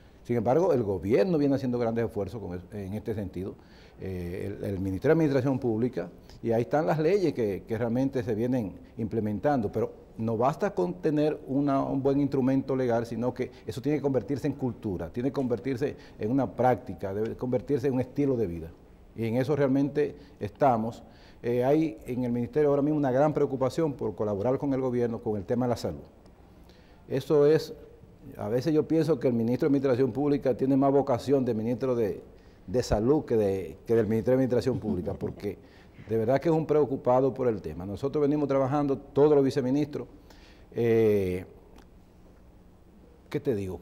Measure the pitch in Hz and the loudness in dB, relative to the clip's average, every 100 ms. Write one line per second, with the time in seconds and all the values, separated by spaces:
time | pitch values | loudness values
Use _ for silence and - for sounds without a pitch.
0 | - - - 120 113 151 185 131 101 92 | -20 -12 -4 0 2 2 4 2 0 -2
1 | 95 151 196 156 143 135 127 120 117 113 | 2 2 2 2 2 0 0 -2 0 0
2 | 110 104 95 113 90 90 90 107 95 107 | -2 -2 -6 -6 -10 -10 -10 -10 -8 -8
3 | 117 104 98 87 98 - - - - - | -6 -6 -6 -8 -10 -12 -20 -20 -20 -14
4 | 95 92 87 98 98 - 107 95 95 95 | -10 -8 -8 -8 -8 -8 -6 -4 -4 -2
5 | 143 160 151 135 139 123 123 110 120 - | 2 2 2 0 0 -2 -2 0 -2 -4
6 | 175 - - - 113 113 120 147 170 156 | -10 -14 -20 -8 0 0 2 0 0 0
7 | 156 202 160 135 104 90 - 110 120 123 | 2 2 2 0 -2 -2 -4 -4 -2 0
8 | 135 127 113 104 123 127 95 82 - - | 0 -2 -2 -2 0 -2 -4 -10 -16 -8
9 | 107 110 107 101 147 139 101 110 117 - | -4 -2 -2 0 0 0 0 -2 -4 -6
10 | - - 113 110 131 160 202 196 180 - | -16 -6 -2 0 0 0 -2 -2 -4 -2
11 | 160 147 151 147 - 135 143 135 131 135 | 0 2 0 -2 -4 0 2 0 0 0
12 | 135 139 139 139 127 135 131 131 123 117 | 2 2 2 2 2 2 0 0 2 0
13 | 117 113 123 123 120 - - 120 139 151 | 0 -4 -4 -4 -6 -8 -12 -6 -2 0
14 | 139 127 104 135 143 - 131 - 107 85 | 0 0 -2 -4 -4 -2 -4 -4 -4 -4
15 | 82 120 135 139 123 117 135 123 143 - | -6 -4 -4 -2 -2 -2 -2 -2 -4 -6
16 | - - 107 135 120 - 123 120 - 87 | -14 -6 -2 0 0 2 2 2 -2 -8
17 | 98 101 113 104 123 123 - 120 139 127 | -6 -4 -4 -4 -2 -2 -2 -2 0 -2
18 | - - 139 120 95 82 80 - - - | -2 -2 0 0 -2 -4 -12 -18 -20 -20
19 | - - 113 123 131 143 135 135 143 147 | -14 -6 -2 0 0 2 2 2 0 0
20 | 147 - - - 101 - 139 113 113 - | -2 -4 -18 -10 -8 2 2 2 -2 -8
21 | - - - - 120 123 127 156 160 - | -18 -20 -20 -8 -2 0 2 2 2 -4
22 | - 123 123 120 117 151 143 143 147 151 | -8 -4 -2 -2 -2 2 2 2 2 2
23 | 139 127 151 147 143 127 131 - 156 139 | 2 2 2 2 0 0 -2 0 -2 -2
24 | 113 95 107 98 120 135 143 135 131 120 | -6 -4 -2 0 0 0 0 -2 0 0
25 | 117 113 113 104 90 120 123 113 104 71 | -2 -2 -4 -4 -2 0 0 -2 -4 -8
26 | - - - - - - - - - - | -14 -20 -20 -20 -20 -20 -20 -20 -20 -20
27 | - 139 - 147 143 156 - - - - | -6 -4 2 4 6 4 0 -14 -20 -20
28 | - - - - 104 123 160 151 151 160 | -20 -20 -18 -8 -2 0 2 0 2 2
29 | 156 139 139 117 113 127 156 139 135 120 | 2 2 2 2 0 2 2 2 2 2
30 | 131 120 147 143 131 110 131 135 139 139 | 2 0 0 0 0 0 2 4 4 4
31 | 135 117 131 139 131 110 110 120 131 120 | 2 0 2 2 2 0 -2 -2 0 0
32 | 104 - - - - - - 123 - 107 | 0 -2 -12 -20 -20 -20 -4 -2 0 2
33 | 120 156 - 113 98 95 76 71 - 113 | 4 2 2 2 2 0 -6 -8 0 2
34 | 104 113 120 131 127 120 131 104 107 90 | 2 0 2 2 2 0 0 -2 -2 -4
35 | 98 90 101 - 101 - - - - - | -4 -4 -6 -6 -8 -8 -16 -20 -20 -14
36 | - 113 110 135 165 160 151 147 127 135 | -4 -2 2 2 2 2 2 2 2 0
37 | 123 127 135 131 123 101 80 82 98 98 | 2 4 4 2 0 -2 -6 -8 -8 -6
38 | 139 151 143 151 139 135 131 147 143 135 | -2 0 2 2 2 2 2 0 0 -2
39 | - 135 151 143 135 143 127 143 143 123 | -2 4 6 6 4 2 0 0 -2 -6
40 | - - - - - - - - 117 113 | -12 -18 -20 -20 -20 -20 -10 -2 2 4
41 | 110 104 92 90 90 - - - - - | 6 4 2 -2 -6 -18 -20 -20 -20 -20
42 | - - - - - - - - - - | -20 -20 -20 -20 -20 -20 -20 -20 -20 -20
43 | - - - 151 143 104 95 90 | -20 -20 -10 -6 -2 -2 -2 -8